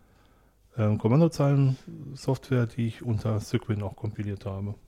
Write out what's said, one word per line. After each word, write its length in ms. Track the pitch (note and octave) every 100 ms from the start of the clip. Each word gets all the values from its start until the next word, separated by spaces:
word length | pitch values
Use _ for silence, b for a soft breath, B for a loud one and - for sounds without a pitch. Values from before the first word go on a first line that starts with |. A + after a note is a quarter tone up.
| b b b b b b _ -
ähm, 200 | G#2+ G#2+
Kommandozeilen-Software, 1700 | A2 C3+ E3 - C#3+ C#3 C3+ C3 - A2 C#3+ C#3 - C3 - B2+ A#2
die 220 | - A#2
ich 160 | -
unter 360 | A#2+ G#2+ A2 A2
Cygwin 420 | - A#2 - G#2
auch 120 | G2+ -
kompiliert 500 | A2 G#2 G#2 G2 G2+
habe. 300 | G2 G2+ G#2